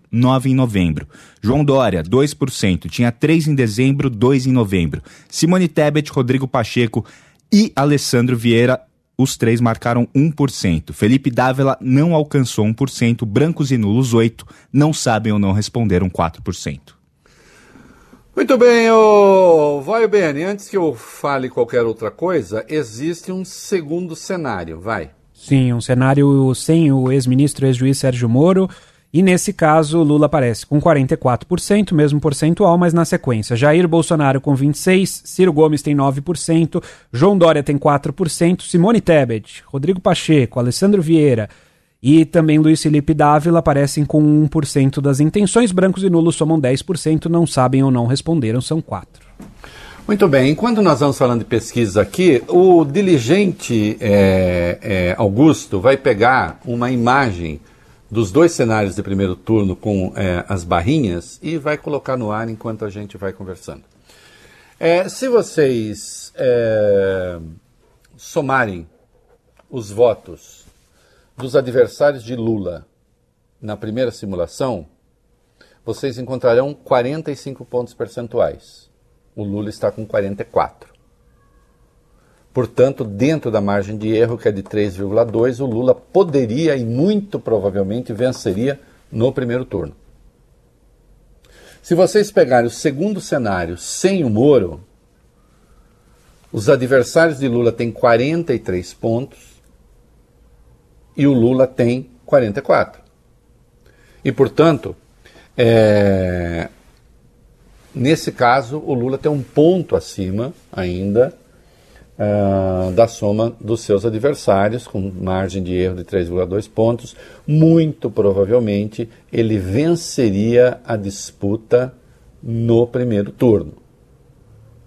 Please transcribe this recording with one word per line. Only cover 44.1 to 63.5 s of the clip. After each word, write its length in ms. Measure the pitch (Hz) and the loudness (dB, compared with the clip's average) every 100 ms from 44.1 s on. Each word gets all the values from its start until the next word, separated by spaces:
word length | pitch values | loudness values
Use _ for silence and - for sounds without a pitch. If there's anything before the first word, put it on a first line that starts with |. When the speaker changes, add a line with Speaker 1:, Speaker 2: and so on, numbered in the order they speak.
| 156 | 2
Speaker 3:
um 260 | 151 151 156 | 4 4 2
por 180 | 160 143 | 0 -2
cento 360 | 139 135 143 | 0 0 0
das 180 | 143 135 | 0 2
intenções, 520 | 156 208 202 233 240 | 2 2 2 2 2
brancos 320 | 180 190 185 | 2 0 0
e 60 | 190 | 2
nulos 260 | 170 170 - | 2 2 0
somam 240 | 156 160 | 0 0
dez 240 | 127 135 | 0 -2
por 160 | - 165 | -4 -4
cento, 280 | 156 160 170 | -2 -2 0
não 200 | 170 165 | 0 0
sabem 340 | - 127 135 | 0 2 2
ou 80 | 135 | 2
não 160 | 127 117 | 2 0
responderam, 560 | 135 - 165 110 120 | -2 -2 -2 0 -2
são 180 | - 160 | -4 -6
quatro. 520 | - 98 - - - - - - - - - - - | -6 -12 -14 -20 -20 -20 -20 -20 -20 -20 -20 -12 -4
Speaker 2:
Muito 200 | 208 196 | 2 4
bem, 220 | 135 131 | 4 2
enquanto 320 | 151 233 214 | 2 0 2
nós 180 | 190 131 | 2 2
vamos 180 | 143 - | 0 0
falando 220 | 127 120 | 0 0
de 60 | 107 | -2
pesquisa 560 | 113 - 127 113 98 | -4 -2 -4 0 0
aqui, 420 | 98 - 185 123 - | 0 2 2 2 2
o 360 | 180 185 170 | 4 6 6
diligente, 1120 | 147 156 190 156 113 185 202 - - 117 104 113 | 4 0 2 2 2 2 2 -2 -2 0 0 -2
é, 800 | 113 101 98 95 90 90 87 - | 2 4 4 2 0 0 -2 -4
é, 340 | 110 92 87 - | -4 -2 -2 0
Augusto 600 | 107 101 156 - - 98 | 0 4 2 2 -4 0
vai 160 | 113 135 | 2 2
pegar 640 | 135 104 117 131 87 - - | 0 2 2 2 -2 -8 -8
uma 240 | 120 123 | -4 -2
imagem 720 | 123 117 135 131 87 85 71 _ _ _ _ - | 0 0 0 0 -4 -8 -10 _ _ _ _ -8
dos 200 | 104 101 | -4 0
dois 220 | 117 170 | 4 2
cenários 440 | 165 120 110 101 90 | 2 0 0 -2 -4
de 80 | |
primeiro 340 | 98 95 98 90 | -6 -2 -2 -4
turno 380 | - 113 98 87 | -2 0 0 -4
com, 360 | 110 101 90 - | -4 -4 -4 -4
é, 260 | 98 87 - | -4 -4 -6
as 160 | 98 85 | -8 -2
barrinhas 760 | 90 87 156 110 87 - - | -2 0 -2 -2 -6 -10 -12
e 160 | 151 160 | -8 -6
vai 200 | 143 151 | -6 -8
colocar 400 | - 143 - 131 | -6 -8 -6 -6
no 140 | 107 | -4
ar 180 | 107 113 | -6 -8
enquanto 340 | 110 117 110 | -10 -10 -10
a 60 | 107 | -10
gente 260 | 98 101 - | -12 -16 -12
vai 160 | 98 | -12
conversando. 520 | - 92 | -10 -14